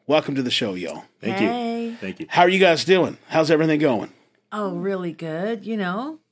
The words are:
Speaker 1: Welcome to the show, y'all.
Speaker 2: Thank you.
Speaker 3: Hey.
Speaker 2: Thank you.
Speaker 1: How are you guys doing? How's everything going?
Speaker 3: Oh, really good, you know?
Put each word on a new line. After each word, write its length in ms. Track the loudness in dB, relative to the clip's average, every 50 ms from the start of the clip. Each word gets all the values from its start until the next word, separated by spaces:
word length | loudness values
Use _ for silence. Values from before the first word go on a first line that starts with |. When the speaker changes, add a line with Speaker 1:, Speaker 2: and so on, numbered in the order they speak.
| _ 0
Speaker 1:
Welcome 260 | 2 2 2 0 -4
to 80 | -4 -2
the 80 | -2
show, 240 | -2 -2 -2 -4 -6
y'all. 300 | -6 -8 -8 -10 -12 -16 _ _ _
Speaker 2:
Thank 200 | -6 -4 -2 0
you. 60 | 0 0
Speaker 3:
Hey. 480 | 0 -2 -4 -6 -6 -6 -6 -8 -10 -10
Speaker 2:
Thank 200 | -10 -10 -10 -10
you. 60 | -10 -4
Speaker 1:
How 140 | 2 4 4
are 60 | 6
you 80 | 6 6
guys 260 | 6 6 4 4 4
doing? 320 | 4 4 4 4 2 -2 -8 _ -2
How's 220 | 0 0 2 4
everything 280 | 4 4 4 2 2 2
going? 320 | 2 2 2 0 -2 -6 -14 _ _ _ _ _ _ -12 -8
Speaker 3:
Oh, 200 | -6 -6 -4 -4
really 380 | -4 -4 -4 -4 -4 -6 -6 -8
good, 520 | -8 -8 -8 -6 -6 -4 -6 -6 -6 -6
you 120 | -6 -4 -4
know? 400 | -2 -4 -4 -4 -6 -8 -10 -14 _ _